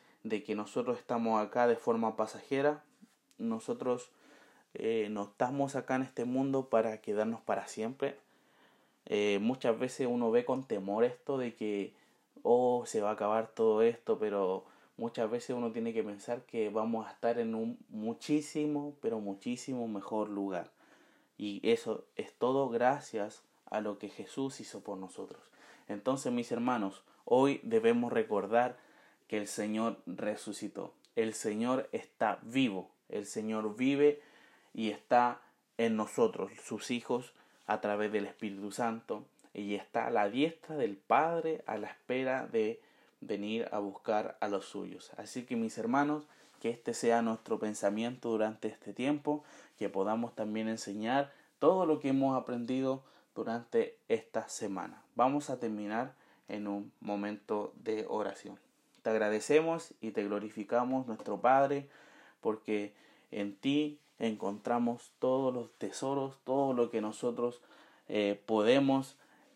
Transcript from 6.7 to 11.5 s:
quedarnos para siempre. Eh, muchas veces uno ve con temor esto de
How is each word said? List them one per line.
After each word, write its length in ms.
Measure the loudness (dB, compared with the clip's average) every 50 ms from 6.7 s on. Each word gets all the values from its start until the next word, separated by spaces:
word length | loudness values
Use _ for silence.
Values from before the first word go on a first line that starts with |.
| 2 2 2 2 -2 -6
quedarnos 400 | -4 -2 0 0 0 0 -2 -4
para 260 | -4 -4 -2 -2 -4 -6
siempre. 480 | -8 -6 -6 -6 -4 -4 -4 -4 -4 -6 _ _ _ _ _ _ _ _ _ _ _ _ _ _ _ _ -8
Eh, 320 | -2 0 2 2 4 2 2
muchas 380 | 2 0 0 0 2 0 2 2
veces 280 | 0 -4 -2 -2 -2 0
uno 220 | 0 2 2 4
ve 140 | 4 4 4
con 200 | 2 -2 -2 -2
temor 400 | -4 -4 -4 -2 -2 2 4 2
esto 340 | 2 2 -2 -6 -4 -2 -2
de 160 | -2 -4